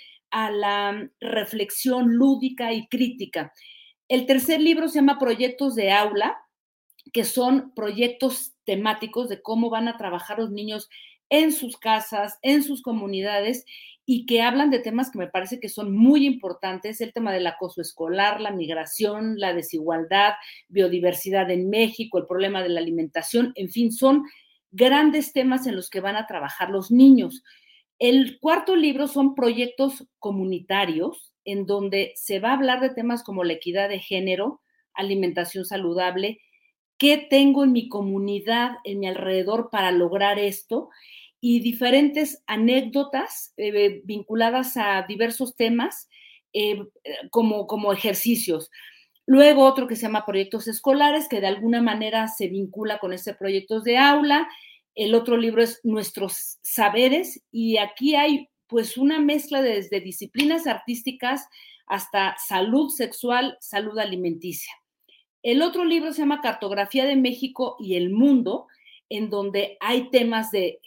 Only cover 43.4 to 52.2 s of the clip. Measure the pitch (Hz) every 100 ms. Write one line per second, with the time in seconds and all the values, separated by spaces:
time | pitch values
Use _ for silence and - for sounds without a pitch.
43.4 | - - 208 208 202 202 185 208 202 220
44.4 | 226 254 254 254 202 196 185 208 233 233
45.4 | 254 - 226 233 302 - - _ - _
46.4 | _ - 208 202 202 _ - 147 180 233
47.4 | 226 214 202 214 208 196 220 196 233 226
48.4 | - 160 - - - _ _ _ - 262
49.4 | 294 277 269 269 247 226 220 220 208 196
50.4 | 196 220 226 220 277 277 294 302 302 220
51.4 | 190 202 226 233 233 214 214 220